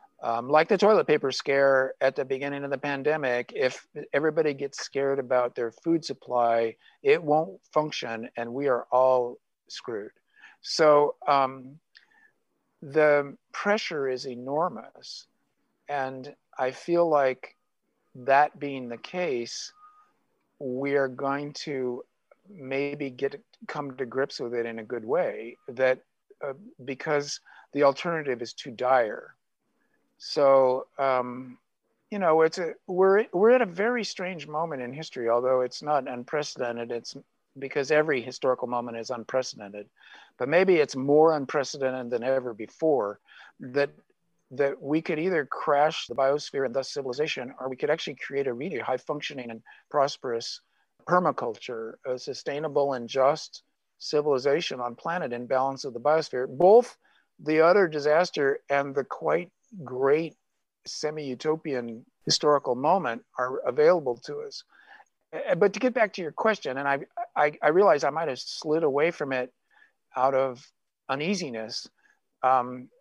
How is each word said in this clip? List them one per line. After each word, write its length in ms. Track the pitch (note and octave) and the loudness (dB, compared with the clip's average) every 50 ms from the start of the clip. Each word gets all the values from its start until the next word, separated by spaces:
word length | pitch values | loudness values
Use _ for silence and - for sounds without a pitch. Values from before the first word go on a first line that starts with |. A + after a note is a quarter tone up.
| _ _ _ _ | _ _ _ _
um, 280 | - A#2 A#2 A#2 B2 C3 | -4 -4 -4 -4 -2 2
like 200 | C#3+ D3+ E3 - | 4 4 4 4
the 100 | G#3+ F3+ | 4 4
toilet 280 | G#3 G3+ A3 F#3+ C#3+ | 6 6 6 6 4
paper 240 | - D3+ D3 - C3+ | 4 2 2 2 -2
scare 640 | B2+ - - - C#3 C#3 C#3 C#3 C3+ C3 C3 C3 - - | -4 -4 -2 0 2 4 4 6 6 4 2 0 -2 0
at 160 | C3+ C3+ C3+ | 0 0 0
the 80 | - C3+ | 0 -4
beginning 400 | C3 C3+ C3 C#3 C#3 C#3+ C#3+ C#3+ | -4 -4 -4 -4 -6 -6 -6 -6
of 60 | C#3 | -6
the 80 | C#3 B2+ | -6 -4
pandemic. 760 | D3 D3 C#3+ C#3 C3+ D3 D3+ D#3 C#3+ B2+ A#2+ A#2+ A#2+ - - | -4 -4 -6 -2 -2 -2 -2 0 -2 -2 -2 -2 -4 -6 -4
If 320 | F3 C3+ B2+ - - - _ _ - - - - | -2 0 0 -2 -4 -14 _ _ -16 -12 -2 -2
everybody 400 | C#3+ D3+ D#3+ D3+ E3 D#3 D3+ C#3+ | 0 0 2 2 2 0 0 0
gets 280 | C3+ C#3 C#3 - - | -2 -6 -8 -8 -10
scared 380 | - - - C#3 C#3 C3+ C#3 C#3 | -12 -6 -4 -2 0 0 0 0
about 340 | C3 A#2+ B2+ B2+ B2 B2 - | 0 0 2 2 2 0 -2
their 160 | - A#2+ A2+ | -4 -6 -6
food 340 | - _ _ E3 E3+ E3 D#3 | -6 _ _ 0 0 0 0
supply, 720 | - C3 - - - B2 A#2+ A#2+ A#2 A#2 A#2 A#2 A2+ A2 - _ _ _ _ - | -4 -10 -12 -8 -4 0 2 2 4 4 2 2 0 -4 -8 _ _ _ _ 4
it 200 | C#3 D3 E3 E3+ | 4 4 4 4
won't 380 | D3 D3+ D#3 E3 F#3+ F#3 - _ _ - | 2 2 2 2 -2 -8 -18 _ _ -2
function, 560 | D3+ D3+ D#3 - - - A#2+ A#2 A2 A2+ A#2+ - | 0 0 0 -4 -8 -8 -8 -8 -8 -10 -10 -8
and 160 | - A2+ A#2 A#2+ | -8 -8 -6 -6
we 160 | C3+ C#3+ C#3 | -2 0 0
are 180 | B2+ A#2+ B2 - | 0 0 0 0
all 480 | - B2+ C3 C3 C3 B2+ B2 A#2+ A#2+ - _ _ _ _ _ _ | 2 4 4 6 4 2 2 -2 -6 -12 _ _ _ _ _ _
screwed. 420 | - - - - A#2 G#2 G2+ - - _ _ _ _ _ - - - _ | -18 -14 -10 -8 -8 -8 -8 -10 -16 _ _ _ _ _ -20 -20 -20 _
So, 540 | _ - - - E3 D3+ D3+ D3 D3 D3 - - - | _ -8 0 4 6 8 8 8 6 4 0 -4 0
um, 520 | - C#3+ C#3 C3+ C3 C3+ C3+ B2+ C3 C#3+ D#3+ _ _ _ - _ _ _ _ _ _ _ _ _ _ _ _ _ _ _ _ - | 2 4 4 2 0 -2 -8 -16 -18 -20 -20 _ _ _ -20 _ _ _ _ _ _ _ _ _ _ _ _ _ _ _ _ -18
the 540 | C#3+ C#3 D#3 D3+ D3+ D3 D3 C#3+ C#3+ - - _ _ _ | -2 2 4 6 6 6 4 2 -2 -8 -16 _ _ _
pressure 560 | - - G3+ G3+ A3 - - F3 D3+ C#3 C3 | -6 0 0 0 0 0 -4 -4 -2 -2 -2
is 180 | B2+ B2 C3+ | -2 -4 -6
enormous, 1000 | C3+ B2 A#2+ B2 C3 C#3 D3+ E3+ F3+ A#2+ A2 - - _ - - - - - - _ _ _ _ _ _ _ _ _ _ _ _ - | -10 -10 -10 -8 -4 -2 0 0 -2 -4 -8 -14 -16 _ -20 -20 -18 -18 -18 -20 _ _ _ _ _ _ _ _ _ _ _ _ -8
and 460 | C#3+ C#3+ C3 C3 C3+ C3 B2+ D3 - _ _ _ _ - | -6 -4 -4 -4 -6 -10 -14 -16 -18 _ _ _ _ -4
I 140 | C3 B2+ C3 | -2 -2 -4
feel 360 | - - - E3+ E3+ F3 E3 | -6 -4 0 2 2 4 4
like 480 | D3+ C#3+ C#3 C3 B2+ - - - _ _ _ _ _ _ _ _ _ _ _ _ _ | 4 4 4 2 0 -2 -10 -20 _ _ _ _ _ _ _ _ _ _ _ _ _
that 440 | C3 B2 B2+ C3+ C#3 D3 D3 - C#3+ | -10 0 4 6 6 6 4 2 -6
being 300 | C#3+ C#3+ C#3 C3+ B2+ A#2+ | -8 -6 -6 -6 -8 -8
the 100 | A#2 A#2 | -10 -12
case, 760 | - - - F3+ F3+ E3 C3 A#2+ A#2 A#2+ - - - - - _ - - _ _ _ _ _ _ _ _ _ _ _ _ _ _ | -12 -10 -6 -4 -2 -2 -2 -2 -4 -6 -8 -12 -12 -14 -16 _ -20 -20 _ _ _ _ _ _ _ _ _ _ _ _ _ _
we 360 | D3 C3 B2 C3 C#3 C#3 C#3 | -8 -6 -4 -4 -2 0 2
are 140 | C#3+ C#3 C3 | 2 0 0
going 440 | B2+ B2 C#3+ C#3 C#3 C#3+ D3 D3 D3 | -2 -4 -4 -4 -4 -4 -6 -8 -10
to 520 | - - D#3 C#3+ C3 B2+ B2 A#2+ B2 - - _ _ _ _ _ _ _ _ G#3 | -12 -10 -8 -6 -4 -4 -4 -4 -6 -10 -16 _ _ _ _ _ _ _ _ -20
maybe 580 | F3 C#3 C3 C3+ C3+ C#3+ C#3+ C#3+ D3 C#3+ C#3 | -18 -10 -6 -4 -4 -4 -4 -4 -6 -8 -8
get, 300 | B2+ B2 C#3 C#3 C#3 C#3+ - _ _ _ - - | -6 -4 -6 -6 -6 -8 -18 _ _ _ -16 -12
come 280 | - D3+ C#3+ C#3 B2+ | -10 -8 -8 -8 -8
to 100 | C3 C3+ | -8 -10
grips 340 | A#2+ A#2 C3 C3+ C#3 - - | -6 -4 -4 -4 -4 -4 -8
with 140 | C#3 A#2+ A#2+ | -8 -6 -4
it 120 | A#2+ A#2 | -4 -4
in 140 | A#2 A2+ A2+ | -4 -6 -10
a 40 | A2 | -8
good 200 | A2 B2 A#2+ G#2+ | -8 -8 -8 -4
way, 520 | A2 C#3 F3 F3 A#2+ G2+ G#2+ A2+ A#2 B2 _ _ - | -2 -2 0 0 -2 -4 -6 -12 -14 -16 _ _ -16
that, 320 | B2 A#2+ C3 B2+ C#3+ C3 _ _ _ _ _ _ - _ - | -4 0 2 2 2 0 _ _ _ _ _ _ -16 _ -10
uh, 100 | C#3+ C3+ C#3 G#3 A#3+ - _ B2+ | -10 -10 -10 -16 -20 -20 _ -10
because 560 | C3 C3+ B2+ - D#3+ D3+ D3 C#3+ C#3+ - - - - - - - _ _ | -10 -10 -8 -4 -2 -2 -2 -2 -4 -10 -14 -14 -20 -20 -20 -20 _ _
the 120 | - D3 | 4 4
alternative 580 | C#3 C3+ - - F3+ E3+ D#3+ D3 C#3+ B2 A#2 A#2+ | 4 4 2 -4 -4 -4 -4 -2 -4 -4 -4 -6
is 100 | A#2 - | -12 -12
too 200 | - - C#3 A#2 | -14 -14 -14 -8
dire. 640 | G#2+ B2+ B2+ C3 B2+ A#2+ G#2+ G#2+ - - - - _ _ _ _ _ _ _ _ _ _ _ _ _ _ _ _ _ | -4 0 2 4 4 4 2 -2 -8 -12 -16 -20 _ _ _ _ _ _ _ _ _ _ _ _ _ _ _ _ _
So, 640 | - - - D#3 C#3+ C3+ C3+ C3+ C3 B2+ B2+ C3 - - _ - | -14 -6 0 2 4 6 6 6 6 4 2 0 -4 -8 _ -2
um, 600 | C#3 C3+ C3 B2+ B2 B2 B2 B2+ C3 B2+ B2 - _ _ _ _ _ _ _ _ _ _ | 0 2 2 0 0 -2 -6 -10 -12 -14 -18 -20 _ _ _ _ _ _ _ _ _ _
you 80 | A3 G3+ | -6 -2
know, 240 | F#3+ E3 D#3 D#3+ D#3+ | 2 4 4 6 4
it's 160 | D#3+ D#3+ F#3+ | 4 2 -2
a, 160 | F3+ D#3+ - - _ - | -6 -8 -8 -10 _ -6
we're, 380 | F#3 F3 F#3+ F#3+ G3 G#3 A#3 - - | 2 4 4 6 6 4 2 0 0
we're 200 | F3 G3+ A3+ B3 | 4 6 6 6
at 100 | B3+ A#3+ | 6 4
a 40 | |
very 380 | F#3+ E3+ F3 G3+ A#3 B3 A#3+ G#3 | 0 -2 -2 -2 0 0 -2 -4
strange 440 | - - - F#3 F3+ F#3 D#3+ C#3+ D3+ | -6 -8 -8 -8 -8 -8 -10 -12 -8
moment 340 | D3+ D3+ E3 E3 D#3 C3 B2 | -6 -4 -4 -4 -6 -8 -8
in 100 | B2 B2+ | -10 -10
history, 360 | D3 D#3+ - - C3+ A#2+ A#2 | -12 -12 -12 -10 -4 0 2
although 320 | A#2 A#2+ B2 B2+ C3 B2+ | 2 2 2 2 2 2
it's 220 | B2+ B2 - - D3+ | 0 -2 -4 -8 -4
not 260 | D3 D3+ C#3+ B2+ C#3 | -2 -2 0 0 -2
unprecedented. 800 | B2+ B2 A#2+ - - D3 D3 - - - B2+ A#2+ A#2 A#2 A#2 A#2 | -8 -10 -8 -4 -4 -4 -4 -4 -6 -6 -6 -6 -4 -6 -6 -6
It's 260 | A#2+ A#2 A#2 - - - - _ _ _ _ _ _ | -8 -8 -8 -10 -16 -18 -20 _ _ _ _ _ _
because 360 | C#3 C3+ C3+ - D3+ C#3 C3+ D#3 | -12 -12 -6 -4 -4 0 2 4
every 280 | D3+ D3+ D#3+ D3 B2+ | 4 4 2 0 -2
historical 460 | A2 B2+ B2 - - C3 B2+ B2 - | -2 -6 -10 -2 0 0 0 0 -2
moment 300 | A#2+ B2 A#2+ A#2+ B2 A#2 | -4 -4 -4 -4 -6 -8
is 140 | A#2 A2+ - | -10 -8 -8
unprecedented, 800 | C3 A#2 A2 - - C3 B2+ - - - G#2 G2+ G2+ G#2 G2+ - _ _ _ - - - - _ _ | -8 -8 -8 -4 -4 -2 -2 -4 -8 -14 -16 -14 -14 -14 -16 -16 _ _ _ -20 -20 -20 -20 _ _
but 120 | _ B2 C3 | _ -4 2
maybe 280 | D3+ F3 F#3+ F#3+ F#3 | 4 4 6 6 6
it's 200 | D#3+ D3 - - | 4 4 2 0
more 400 | C3+ C3 C#3 C#3+ D3+ D#3 E3 D#3+ | -4 0 4 6 8 8 6 6
unprecedented 720 | D3+ C3+ B2+ - D3+ C3 - - D3 C3+ C3 B2+ C3 B2 A#2+ | 2 -2 -2 -2 -2 -2 -2 -4 -4 -4 -4 -4 -4 -6 -4
than 140 | B2 A#2 A#2 | -4 -2 0
ever 280 | C3 C3+ C3+ B2 B2+ A2+ | 0 0 0 0 -4 -8
before 680 | G#2 A2 G2+ - _ D#3+ D#3+ D3 B2+ G#2+ G2+ G#2 - _ _ - - - - _ _ | -8 -12 -14 -8 _ 0 2 2 2 0 -2 -4 -8 _ _ -20 -20 -20 -20 _ _
that, 300 | - C3 B2 C#3+ C#3+ C#3+ D3 _ _ _ _ _ _ _ _ _ _ _ | -16 -6 -2 -2 -2 -2 -4 _ _ _ _ _ _ _ _ _ _ _
that 300 | C3 B2+ C#3+ C#3 C#3+ - D#3+ | -4 -2 -2 -2 -2 -4 -6
we 200 | C#3 D3+ E3 D#3+ | -2 -2 -2 -2
could 180 | - E3+ D3+ | -2 -4 -2
either 240 | D#3+ F#3+ F#3 D#3+ C3+ | -2 -2 0 -2 -2
crash 600 | - - - - - D3 C#3+ D3 D#3 E3 - - | -4 -8 -8 -2 0 2 4 4 2 0 -2 -8
the 80 | - A#2+ | -8 -2
biosphere 500 | B2+ C3+ C3+ C#3+ D3+ D3 - - C#3 C3+ | 0 2 2 2 0 -4 -6 -6 -4 -4
and 80 | B2 A#2 | -2 -2
thus 160 | C3+ C3 - | -4 -6 -6
civilization, 640 | - C#3+ C3+ C3+ A#2+ C3+ D3+ D#3 - - B2 B2 C3+ - | -8 -8 -6 -6 -4 -4 -4 -4 -4 -6 -8 -12 -12 -10
or 80 | C3 C3+ | -8 -8
we 80 | C3 | -6
could 140 | C3 - C#3+ | -4 -2 -2
actually 260 | D#3 E3 - - D3 | -2 -2 -4 -10 -10
create 320 | - - - C#3+ C#3 C#3 C3 | -10 -12 -6 -4 -2 -2 -2
a 40 | A#2+ | -4
really 260 | A#2 C#3+ F#3+ E3 A#2+ | -4 -6 -6 -6 -6
high 180 | - - B2+ | -4 -4 -4
functioning 540 | B2+ - - D3+ D3 C#3+ - D3+ C3+ B2 A#2 | -4 -4 -6 -8 -6 -6 -8 -10 -10 -10 -10
and 120 | A2+ A#2 - - - - _ _ | -12 -14 -16 -20 -20 -20 _ _
prosperous 720 | - D3 C3+ C#3+ - - - C3 A#2 A#2 - - - - _ _ _ _ _ _ _ _ _ | 0 0 0 0 -2 -6 -6 -4 -4 -4 -4 -8 -12 -14 _ _ _ _ _ _ _ _ _
permaculture, 880 | - E3+ F3+ F3+ D#3 C3 - C3 A#2+ G#2+ - - - B2 A2+ A2+ A2+ A2+ - _ | 2 2 4 4 2 0 0 -4 -6 -6 -8 -10 -10 -8 -8 -8 -10 -12 -12 _
a 120 | C3+ B2+ B2+ | -6 -6 -6
sustainable 760 | - - B2+ - - D#3+ C#3 C#3+ D#3 D3+ C#3 D3 C#3 C#3+ C3+ | -6 -10 -10 -8 -8 -8 -6 -4 -6 -2 0 0 0 2 0
and 140 | B2+ A#2+ A2+ | -4 -6 -4
just 540 | - C3+ C3 C#3 D3+ D#3 - - - - _ _ _ _ _ _ _ _ | 0 2 4 4 4 2 -4 -12 -16 -20 _ _ _ _ _ _ _ _
civilization 840 | - - - D3 D3 D3+ C#3 B2+ B2+ C#3+ C#3 E3 F3 - D3+ B2+ | -10 -2 -2 0 2 2 0 2 2 0 0 0 -2 -4 -6 -6
on 160 | B2 B2 A#2 | -8 -8 -8
planet 360 | - - E3 E3+ F3+ E3+ B2+ A#2+ | -8 -8 -6 -6 -4 -6 -6 -6
in 140 | A#2+ B2 | -8 -6
balance 380 | A2+ C3+ B2+ C3 C3+ C3+ C3 - | -2 -2 0 0 -2 -4 -6 -10
with 100 | C#3 A2+ | -10 -12
the 60 | A#2 | -2
biosphere. 480 | A#2+ D3 D#3 D#3+ D#3 - - B2+ G#2+ E3 | 0 2 2 2 0 -2 -4 -6 -6 -6
Both 480 | C3+ C3 E3+ F#3 G#3 A#3+ A#3+ - - _ _ _ _ _ _ _ _ _ | 0 4 8 10 10 8 8 6 -6 _ _ _ _ _ _ _ _ _
the 220 | D#3 D3 D#3 D#3 | -4 0 4 6
utter 260 | D#3+ E3+ F#3 G3+ G3 | 6 6 8 6 4
disaster 720 | E3+ D#3 D3+ C#3 D3 D3+ E3 F3+ F3+ - E3 C#3+ C#3 C#3 - - _ | 4 0 0 2 4 4 4 4 2 0 0 2 2 2 0 -2 _
and 260 | C#3 C#3+ C#3+ C#3+ C3 | 0 0 0 0 -2
the 100 | C#3 C3 | -2 -2
quite 460 | - - - E3 D#3 D3+ E3+ F3+ F3 _ _ _ _ A#3+ G3 D3 | -2 -6 -4 -2 0 0 0 -2 -4 _ _ _ _ -18 -14 -12
great 500 | B2 B2+ B2+ C3+ C3+ C#3+ D#3 E3 D#3 - _ _ _ _ _ _ _ _ _ _ | -10 -4 0 2 4 4 2 2 -4 -8 _ _ _ _ _ _ _ _ _ _
semi-utopian 1160 | - - - - D3+ D#3 D#3 D3 C3+ B2+ A2 - D#3 D#3 D#3 - D#3+ C#3 B2 A#2+ A#2 A2+ A2+ - _ _ _ _ | -16 -12 -6 -6 -6 -6 -6 -6 -8 -8 -4 -2 -2 -2 0 -2 -4 -4 -4 -4 -6 -10 -12 -16 _ _ _ _
historical 500 | - - - - D3+ D3 C#3 - C3+ B2 | -2 -2 2 4 4 4 4 2 0 -2
moment 480 | B2 C3+ D3+ F3+ G3 D#3+ B2+ A#2 A#2+ - _ _ | 0 2 2 2 2 2 -2 -6 -6 -10 _ _
are 220 | - B2 B2+ C3 C#3+ - | -4 -4 -4 -4 -4 -4
available 500 | C3 B2 C#3+ D3+ D#3+ F#3 F3 D3 B2+ A#2+ | -2 2 4 6 6 6 4 2 -2 -6
to 220 | A#2+ - - D3 C#3+ | -6 -8 -12 -10 -10
us. 240 | D3+ C#3+ - - - _ _ _ _ _ - - - _ _ _ _ _ | -10 -12 -14 -16 -20 _ _ _ _ _ -20 -20 -20 _ _ _ _ _
Uh, 240 | - - - A3+ F#3 | -10 -8 -2 -2 2
but 200 | E3 G#3 G3 F#3+ | 2 2 2 2
to 40 | G#3 | 2
get 140 | B3+ B3+ A#3 | -2 0 2
back 220 | B3 A3+ G3+ - | 2 0 0 0
to 80 | - F3+ | -6 -8
your 100 | D3+ - | -8 -6
question, 460 | - - A3 G#3+ - - C#3+ B2+ C3+ | -2 0 0 0 0 -2 -6 -6 -2
and 100 | C#3+ C#3 | 0 0
I, 120 | C#3 C#3 - - _ - F4 - _ | 0 0 -2 -8 _ -12 -12 -6 _
I, 160 | - D3+ D3+ D3 - - | 2 2 2 2 2 2
I 60 | D3+ | 4
realize 340 | D#3 F3+ G#3 G3 D#3+ D3 D3+ | 6 6 8 8 6 6 4
I 60 | C#3+ | 0
might 200 | C#3+ D#3 E3+ D3+ | 0 0 -4 -4
have 100 | B2+ A#2+ | -4 -6
slid 440 | - - - - - D#3+ D3+ E3 E3 | -8 -12 -12 -10 -4 -2 0 2 2
away 280 | D3 C3 C#3+ D3+ E3+ | 2 2 2 2 2
from 240 | E3+ - D3+ C#3 C3+ | 0 -2 -6 -4 -2
it 180 | B2+ B2+ B2+ - _ _ _ _ _ _ _ _ _ _ _ _ | -4 -4 -6 -10 _ _ _ _ _ _ _ _ _ _ _ _
out 180 | C3+ B2+ C3+ C3+ | 0 2 2 4
of 320 | C3 C3+ C3+ B2+ B2+ C#3+ _ _ _ _ _ _ _ _ - | 2 0 0 -4 -8 -16 _ _ _ _ _ _ _ _ -6
uneasiness. 760 | C3+ C#3 D3+ F3 G#3 F#3 F3+ C#3 A#2 A2+ A2 A2 A#2+ - - - _ _ _ _ _ _ _ _ _ _ - | -4 -4 -2 -2 -2 -2 -4 -6 -8 -8 -8 -8 -10 -12 -12 -14 _ _ _ _ _ _ _ _ _ _ 2
Um, 460 | B2+ C3 C3 B2 B2 B2+ B2+ B2+ - _ _ | 2 2 2 2 -2 -8 -12 -14 -18 _ _